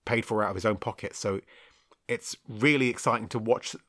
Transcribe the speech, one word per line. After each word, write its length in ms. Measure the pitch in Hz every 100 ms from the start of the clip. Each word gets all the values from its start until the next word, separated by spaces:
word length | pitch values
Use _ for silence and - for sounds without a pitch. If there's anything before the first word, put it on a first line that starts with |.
| -
paid 200 | 117 113
for 180 | 107
out 60 | 104
of 60 | 95
his 100 | 107
own 120 | 101
pocket. 380 | - 107 - -
So 260 | 104 98 - - - _ _ _ -
it's 300 | 120 - - -
really 420 | 107 135 143 127
exciting 380 | 120 - 117 110
to 100 | 120
watch 360 | 110 117 - -